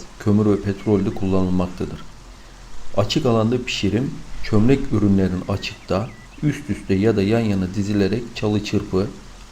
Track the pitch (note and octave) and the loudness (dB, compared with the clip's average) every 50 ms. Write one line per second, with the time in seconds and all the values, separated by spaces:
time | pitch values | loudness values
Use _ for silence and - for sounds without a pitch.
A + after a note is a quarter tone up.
0 | - - - - - G#2+ G#2 G#2 G#2+ G#2 G#2 G2 - G2+ G2 - - A2+ G#2+ G2 | -6 -12 -16 -4 0 2 4 4 4 4 2 2 0 -2 -4 -2 0 2 2 2
1 | F#2+ - - - G2 F#2+ F#2 F#2+ F#2+ F#2 F#2 F#2 F2+ F2+ - - E2 D#2 - - | 2 0 -2 -2 0 2 2 2 2 2 2 2 0 -2 -4 -6 -8 -8 -8 -10
2 | - - - - - - - - - - - - - - - - - - - - | -12 -14 -16 -18 -20 -20 -20 -20 -20 -20 -20 -20 -16 -12 -8 -6 -4 -2 0 0
3 | G#2 - - D#3 D3+ B2+ A2+ A2+ G#2+ A2+ A#2+ B2 B2 - - - - G2 F#2+ A2 | 0 2 0 0 2 2 4 4 2 2 0 0 -2 -4 -4 -2 0 0 0 0
4 | C3+ D3 - - - - - - - - - G#2 G#2+ B2 C#3 C3+ C3+ - - G2+ | 0 -2 -6 -8 -10 -8 -6 -4 -2 2 4 4 6 6 4 4 2 0 0 2
5 | G#2 G#2 G2 F#2+ F#2+ F#2 F#2 F2+ F#2+ - G2 F#2+ - - - - - - F2 F#2+ | 4 4 4 4 2 2 0 -2 -4 -4 -4 -4 -4 -8 -12 -10 -6 -2 -2 -2
6 | A2+ B2+ - - - - - - - D3 C3+ - - - G2+ - - - G2+ F#2+ | -2 -4 -8 -14 -18 -20 -8 -4 -2 -2 -2 -2 -4 -6 -6 -6 -2 0 0 2
7 | G2+ A2+ A2 G2+ F#2+ G2 A2 A#2 A#2 G#2+ G2+ F#2+ F#2 F2+ F#2+ G#2 G2 G2 G#2+ G#2 | 4 4 2 2 2 2 2 2 2 2 0 0 -2 -2 -2 -2 -2 0 2 2
8 | G2 F#2 G2+ A#2 B2+ - - - - G#2+ G#2 G#2 G#2 - - G2+ - - - F#2 | 2 2 0 -2 -4 -6 -6 -4 -2 0 0 0 0 0 -2 -2 -2 0 0 -2
9 | G2+ B2 - - - - - - - - | -2 -2 -4 -10 -16 -18 -18 -18 -8 0